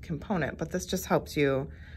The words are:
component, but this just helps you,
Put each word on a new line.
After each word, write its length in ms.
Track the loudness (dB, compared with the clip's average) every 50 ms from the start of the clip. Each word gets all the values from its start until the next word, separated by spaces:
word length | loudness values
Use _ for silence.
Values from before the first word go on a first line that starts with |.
| -8
component, 560 | -6 -6 -6 -2 0 0 0 0 0 -2 -4
but 140 | -6 -2 -2
this 120 | -4 -2
just 220 | -2 -4 -4 2
helps 300 | 4 4 4 4 2 2
you, 340 | 4 4 4 4 2 0 -4 -8 -14 -16 -14 -14